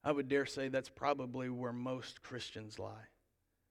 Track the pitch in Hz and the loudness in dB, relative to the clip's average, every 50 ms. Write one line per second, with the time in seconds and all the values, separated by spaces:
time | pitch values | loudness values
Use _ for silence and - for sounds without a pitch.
0 | - 143 151 143 139 127 139 143 135 135 - 139 135 131 131 135 135 - - - | 4 4 4 4 4 4 4 4 4 2 0 -2 -2 2 2 2 0 0 -8 0
1 | - 139 147 139 131 123 120 131 127 127 127 120 127 120 117 120 123 131 131 127 | 2 2 4 4 2 -2 -2 -2 0 0 0 0 0 0 0 0 0 0 -2 -2
2 | 113 - - - - - 127 120 113 - - 110 110 107 107 - 101 104 107 107 | -4 -8 -12 -14 -10 -8 -6 -6 -6 -6 -6 -8 -8 -8 -6 -6 -6 -6 -6 -10
3 | 110 - _ _ _ _ _ _ _ _ _ _ _ _ | -14 -18 _ _ _ _ _ _ _ _ _ _ _ _